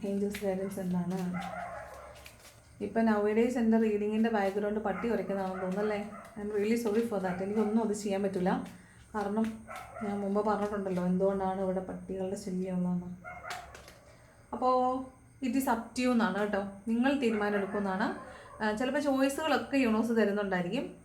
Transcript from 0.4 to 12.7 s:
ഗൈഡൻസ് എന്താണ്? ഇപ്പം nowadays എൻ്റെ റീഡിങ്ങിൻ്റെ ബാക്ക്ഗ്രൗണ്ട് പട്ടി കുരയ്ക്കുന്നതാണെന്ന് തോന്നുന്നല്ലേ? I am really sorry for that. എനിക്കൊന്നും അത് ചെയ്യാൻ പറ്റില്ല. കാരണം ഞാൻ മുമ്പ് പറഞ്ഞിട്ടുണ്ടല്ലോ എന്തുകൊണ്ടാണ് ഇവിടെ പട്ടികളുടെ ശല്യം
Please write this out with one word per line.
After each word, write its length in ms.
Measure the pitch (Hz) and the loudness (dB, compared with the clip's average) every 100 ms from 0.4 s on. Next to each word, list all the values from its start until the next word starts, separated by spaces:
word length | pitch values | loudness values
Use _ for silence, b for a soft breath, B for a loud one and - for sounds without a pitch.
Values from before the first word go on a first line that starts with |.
ഗൈഡൻസ് 360 | 202 190 196 196 | -2 -2 -4 -4
എന്താണ്? 340 | 180 180 175 185 180 180 175 - - - - - - - - - - - - - 202 | -2 0 0 -2 -2 -4 -6 -8 -8 -10 -12 -16 -18 -18 -20 -20 -20 -20 -20 -10 -2
ഇപ്പം 200 | 226 226 | 2 4
nowadays 460 | 208 208 214 247 262 | 4 4 4 4 4
എൻ്റെ 180 | 226 226 | 4 6
റീഡിങ്ങിൻ്റെ 460 | 220 208 208 220 226 220 | 6 2 2 2 2 4
ബാക്ക്ഗ്രൗണ്ട് 440 | 196 202 208 214 208 | 2 0 0 0 -2
പട്ടി 200 | 185 233 | -2 0
കുരയ്ക്കുന്നതാണെന്ന് 540 | 202 185 196 190 185 | 0 0 -2 -2 -4
തോന്നുന്നല്ലേ? 480 | 185 185 214 208 208 - - - | -2 0 0 -2 -6 -12 -14 -10
I 40 | |
am 80 | 208 208 | -4 0
really 200 | 208 233 | 2 2
sorry 180 | 233 208 226 | 2 2 2
for 80 | 202 | 0
that. 140 | 185 180 | -2 -2
എനിക്കൊന്നും 360 | 196 214 208 226 208 | -2 2 4 4 2
അത് 80 | 202 | 0
ചെയ്യാൻ 200 | 208 196 202 | 0 0 0
പറ്റില്ല. 240 | 190 180 - - B B B B | 2 2 0 -2 B B B B
കാരണം 320 | 214 202 208 220 - - - - - | -4 -2 0 0 -2 -12 -14 -12 -8
ഞാൻ 120 | 208 202 | -4 -2
മുമ്പ് 160 | 202 202 214 | 0 2 2
പറഞ്ഞിട്ടുണ്ടല്ലോ 580 | 202 208 208 190 180 180 | 0 0 -2 -2 0 2
എന്തുകൊണ്ടാണ് 500 | 185 190 196 190 190 190 | 4 4 2 0 0 0
ഇവിടെ 160 | 185 185 | -2 -4
പട്ടികളുടെ 500 | 180 - 190 190 196 | -10 -8 -6 -4 -4
ശല്യം 320 | - 180 185 | -4 -4 -2